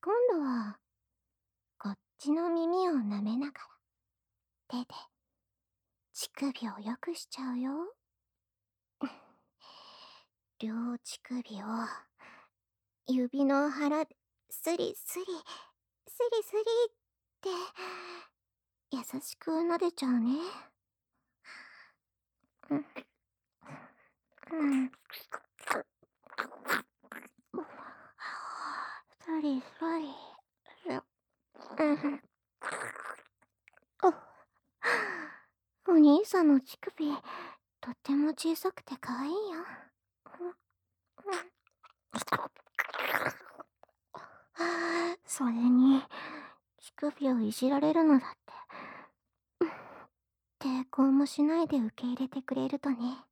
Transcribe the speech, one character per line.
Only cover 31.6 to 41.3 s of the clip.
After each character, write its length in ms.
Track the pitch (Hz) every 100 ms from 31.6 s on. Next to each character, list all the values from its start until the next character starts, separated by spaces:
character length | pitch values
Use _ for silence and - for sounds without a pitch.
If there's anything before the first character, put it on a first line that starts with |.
| - -
う 40 |
ん。 380 | 302 294 285 285 _ _ _ _ - - - - - - - _ _ _ _ _ _ _ 370 - - - _ _ _ _ - - - 339 311 - _ _ _ _ -
お、 60 |
お 20 | 339
兄 260 | 294 294
さ 200 | 427 381
ん 60 | 320
の 100 | 277
乳 180 | - -
首、 340 | - - 302 285 - - - - _ _
と 80 | -
っ 80 | 240
て 100 | -
も 160 | 277 294
小 260 | 311 330 330
さ 160 | 370
く 120 | -
て 120 | - 269
可 200 | - 247
愛 80 | 277
い 20 |
よ。 80 | 370 427 330 349 - - _ _ _ - - 349 - _ _ _ _ _ - 392